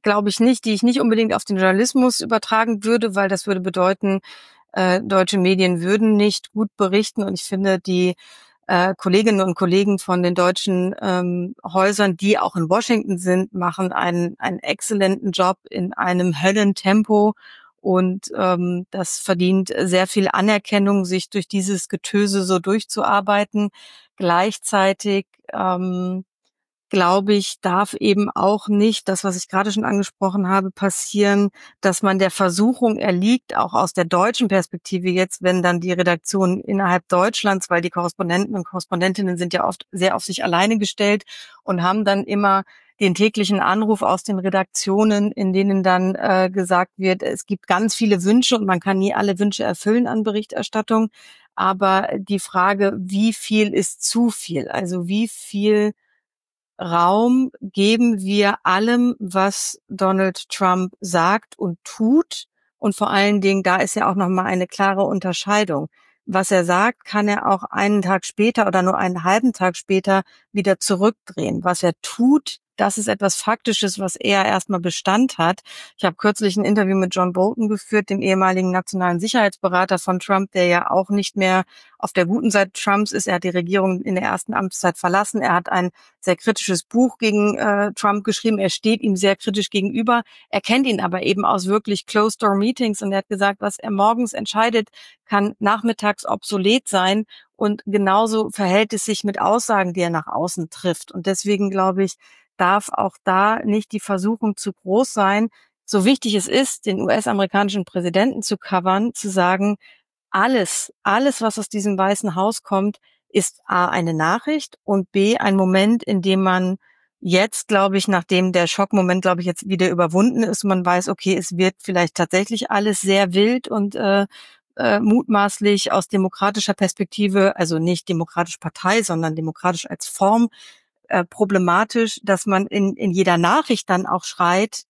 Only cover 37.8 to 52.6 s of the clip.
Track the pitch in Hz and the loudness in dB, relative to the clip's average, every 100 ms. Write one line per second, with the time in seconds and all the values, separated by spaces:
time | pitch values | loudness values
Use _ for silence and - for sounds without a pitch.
37.8 | 175 - 175 - 180 175 202 208 170 185 | -2 -4 -6 -4 -2 -2 -2 -6 -6 -10
38.8 | - 175 185 185 190 180 175 180 - - | -6 -2 -2 -2 -4 -4 -4 -2 -2 -4
39.8 | - 190 190 190 - 185 226 170 202 226 | -12 -2 0 0 -4 -6 -2 0 2 0
40.8 | 202 - 202 208 - - - - - 180 | -2 0 0 0 -4 -20 -20 -18 -4 -2
41.8 | 175 202 202 196 - 202 202 196 190 - | 0 0 0 0 0 0 2 2 -2 -16
42.8 | _ _ 196 175 214 214 190 202 - 196 | _ _ 0 2 2 2 0 2 2 0
43.8 | 214 208 - 185 - 190 185 190 190 - | 0 0 0 0 -2 -4 0 -2 -2 -6
44.8 | - 196 214 208 208 - 196 185 196 196 | -2 2 2 2 0 0 0 2 2 2
45.8 | 190 185 185 190 - 185 185 190 180 180 | 2 2 0 -2 0 2 2 0 0 0
46.8 | 185 - 190 185 - - - 190 - 185 | 0 -2 -2 0 -4 -8 -8 -8 -2 0
47.8 | 220 - 220 196 180 233 247 233 202 180 | 0 0 0 2 4 4 4 0 0 -2
48.8 | 196 190 196 - 202 185 208 - - 175 | 0 0 0 0 -2 0 -2 0 -4 -2
49.8 | 208 226 247 220 214 208 214 - 214 220 | 0 0 2 -2 -2 -4 -6 -8 -4 -4
50.8 | - 220 220 _ - - _ - 190 190 | 0 0 0 _ -20 -20 _ -2 -2 2
51.8 | 196 190 - 208 190 202 - 185 | 2 2 0 -6 -4 -4 -2 0